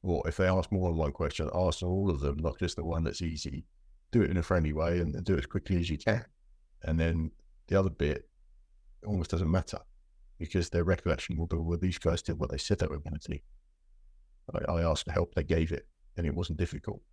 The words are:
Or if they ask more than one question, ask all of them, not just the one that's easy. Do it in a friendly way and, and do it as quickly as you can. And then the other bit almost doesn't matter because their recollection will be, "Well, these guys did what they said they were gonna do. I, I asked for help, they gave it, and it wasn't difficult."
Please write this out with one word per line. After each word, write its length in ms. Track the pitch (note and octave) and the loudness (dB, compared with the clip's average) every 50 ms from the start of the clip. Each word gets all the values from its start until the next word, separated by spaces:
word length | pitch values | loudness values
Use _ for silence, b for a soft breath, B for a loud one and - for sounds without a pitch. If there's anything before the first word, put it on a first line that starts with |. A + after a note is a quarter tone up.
Or 240 | - F#2 E2+ C2 - F2+ | 2 2 0 2 2 -2
if 80 | E2+ | 0
they 100 | - F#2 | 2 2
ask 240 | F#2 F#2 F#2+ F2+ - | 4 4 2 2 0
more 200 | G2+ F#2 F#2 F2 | 0 0 2 2
than 80 | E2 D#2+ | 2 2
one 140 | D#2 D2 | 0 0
question, 360 | C#2 - E2 C#2+ - - E2 D2+ - | 0 0 -2 -2 -2 -2 -4 -2 0
ask 280 | F2+ F#2 F2 D#2 - | 2 2 2 0 0
all 280 | F2+ F2+ F#2 F#2+ G2 G2 | 0 0 0 2 2 2
of 100 | E2 C#2 | 0 2
them, 160 | C#2 C#2+ C#2 D2 | 0 -2 -2 0
not 200 | D#2+ E2 - - | -2 -4 -2 -2
just 180 | F#2+ E2 - | -4 -4 -2
the 80 | - E2 | -4 -4
one 200 | E2 E2 D#2+ E2 | -2 -2 0 0
that's 180 | C#2 - - | -2 -2 -2
easy. 420 | F2+ E2 D#2+ D2+ - C#2+ C2+ - - _ _ _ - - - - _ _ | -4 -4 -4 -4 -6 -6 -8 -8 -10 _ _ _ -20 -20 -20 -20 _ _
Do 100 | - A#2+ | 4 4
it 80 | G2 - | 4 6
in 60 | F#2 | 4
a 60 | F2+ | 0
friendly 320 | E2 - F#2+ F2+ D#2 D2+ D2 | 2 2 2 2 4 2 2
way 260 | D2+ D#2+ E2+ F2 F2 | 0 0 2 2 2
and, 140 | E2+ E2 D2 | 0 0 -2
and 100 | - F2+ | -4 0
do 100 | - F#2+ | 2 2
it 40 | - | 2
as 80 | C#2+ | 0
quickly 300 | - - F#2 - - F#2+ F2 | -2 -6 -6 -2 0 0 0
as 100 | E2+ F2 | 2 0
you 80 | E2 | -2
can. 280 | D2 - - - A#2 - - _ _ _ - - _ _ _ _ - | -2 0 0 0 0 -2 -8 _ _ _ -20 -20 _ _ _ _ -10
And 180 | - D#2+ D#2 E2 | -2 0 2 2
then 300 | E2 E2 E2+ E2 D#2+ D#2+ - - - - - - - - | 4 2 2 0 0 -2 -4 -10 -20 -20 -20 -20 -6 2
the 100 | F#2 G2 | 2 4
other 100 | F#2+ F#2+ | 4 2
bit 380 | C#2+ - - D2 D2 - - _ _ _ - - - - - _ _ - _ - - - - | 0 0 0 0 0 -2 -6 _ _ _ -20 -20 -20 -20 -20 _ _ -20 _ -20 -20 -14 -6
almost 240 | G#2 G2+ F#2 D#2+ - | -2 -2 -2 0 0
doesn't 200 | - E2 E2 D#2 | 0 0 2 4
matter 280 | E2+ F#2 - - - - - - - - _ _ _ _ - - - - | 4 2 2 0 -8 -12 -12 -16 -20 -20 _ _ _ _ -20 -20 -12 -10
because 300 | - - - F#2 E2+ - | -10 -2 0 0 0 2
their 160 | - E2+ E2+ | 0 0 2
recollection 540 | F2 F2+ - - F2+ D#2 - - - F2+ E2 | 2 2 0 2 0 0 0 -2 -4 -2 -2
will 80 | E2+ | -2
be, 100 | E2+ F2+ | -2 -2
"Well, 220 | E2+ E2 E2 E2+ E2+ | -2 0 0 0 0
these 200 | F#2 F#2 E2+ - | 0 0 -2 0
guys 220 | - E2 E2+ E2+ | 0 0 0 0
did 160 | - - D#2+ D#2 | -2 -4 -4 -2
what 120 | - - | -2 -4
they 80 | - - | -4 -6
said 200 | - - G#2 - | 0 -2 0 0
they 80 | - | 0
were 120 | - - D2+ | -2 -2 -6
gonna 200 | D2+ D2+ D2 D2 | -8 -8 -8 -8
do. 200 | - - - C#2+ - - - - _ _ _ _ _ _ - - - - - - - _ - - _ - | -6 -6 -8 -8 -8 -16 -20 -20 _ _ _ _ _ _ -20 -20 -20 -20 -20 -20 -20 _ -20 -20 _ -8
I, 200 | - - - - | -6 -6 -4 -2
I 100 | E2+ E2+ | 0 0
asked 240 | E2+ E2 D#2 - - | 2 2 2 0 -2
for 60 | - | -2
help, 220 | D#2+ - E2+ - - | 0 0 0 0 -2
they 80 | - | -4
gave 300 | C#2+ - D#2+ E2 E2 D#2+ | 0 2 2 2 2 0
it, 140 | E2 - - - _ _ _ - - | -2 -6 -8 -14 _ _ _ -14 -6
and 100 | - F2 | -2 -2
it 80 | D#2 - | -2 0
wasn't 240 | E2+ E2+ - E2 D2+ | -2 -2 -4 -2 -2
difficult." 420 | F2+ - - D2 - - - - _ _ | -2 -2 -2 -8 -8 -10 -10 -10 _ _